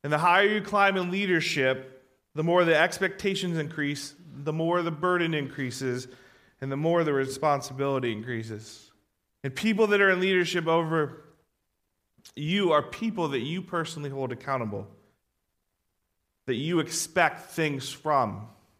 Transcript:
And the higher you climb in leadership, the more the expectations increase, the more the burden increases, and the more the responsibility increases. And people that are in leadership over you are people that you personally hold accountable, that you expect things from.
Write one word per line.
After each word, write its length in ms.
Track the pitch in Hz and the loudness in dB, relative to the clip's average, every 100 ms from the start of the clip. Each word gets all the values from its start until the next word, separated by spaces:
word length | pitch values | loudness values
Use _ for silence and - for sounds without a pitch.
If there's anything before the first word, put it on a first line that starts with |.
And 80 | 143 | 0
the 60 | 151 | 2
higher 300 | 175 180 202 | 6 6 6
you 140 | 214 | 2
climb 360 | 202 208 196 190 | 0 4 4 4
in 140 | 180 | -2
leadership, 920 | 190 202 170 160 147 131 131 - - _ _ _ | -2 2 2 2 2 2 0 -6 -20 _ _ _
the 100 | 147 | -4
more 220 | 165 175 170 | 2 4 6
the 100 | 156 | 4
expectations 840 | 170 - 190 190 202 190 185 165 | 4 2 -4 -2 -4 -2 -2 -4
increase, 560 | 151 160 143 143 - - 170 139 | -4 -4 -4 -4 -10 -16 -20 -10
the 100 | 143 | -6
more 280 | 156 165 175 | -2 2 2
the 100 | 165 | 0
burden 420 | 151 180 180 165 156 | -2 0 2 0 0
increases, 720 | 135 - 127 117 131 123 127 - - _ _ _ | -4 -6 -6 -4 -4 -4 -6 -18 -20 _ _ _
and 120 | 135 | -8
the 60 | 135 | -2
more 260 | 160 170 | 2 2
the 100 | 165 | 2
responsibility 960 | 139 135 135 156 143 127 131 139 135 120 | 0 0 0 0 0 -2 -4 -2 0 -2
increases. 800 | 107 120 117 113 107 107 - - _ _ _ _ _ | -4 -6 -8 -8 -12 -14 -20 -20 _ _ _ _ _
And 120 | 139 127 | -8 -2
people 320 | 220 208 214 | 0 4 4
that 140 | 202 | 4
are 80 | 196 | 2
in 100 | 185 | 2
leadership 480 | 190 185 170 175 165 | 2 2 2 -2 2
over 560 | 165 160 165 143 - - _ _ _ _ _ _ _ _ _ - - | 2 2 0 -2 -6 -20 _ _ _ _ _ _ _ _ _ -20 -8
you 380 | 151 196 185 | -2 2 4
are 100 | 151 | 4
people 460 | 143 - 226 214 160 | 2 -4 -4 -2 -2
that 100 | 135 | -2
you 220 | 123 175 | -4 -6
personally 480 | - 175 160 151 143 | -4 -6 -6 -8 -8
hold 240 | 139 131 | -6 -6
accountable, 520 | 123 - 135 110 101 101 - _ _ _ _ _ _ _ _ _ _ _ _ _ _ - | -6 -4 -4 -2 -6 -10 -18 _ _ _ _ _ _ _ _ _ _ _ _ _ _ -4
that 100 | 131 | -4
you 240 | 156 170 | 0 0
expect 720 | 151 - - 185 165 - - | 0 -4 -2 2 2 0 -10
things 380 | - 156 139 131 | -2 -2 -2 -8
from. 580 | - 156 143 113 104 107 - _ | -8 0 2 2 -4 -14 -20 _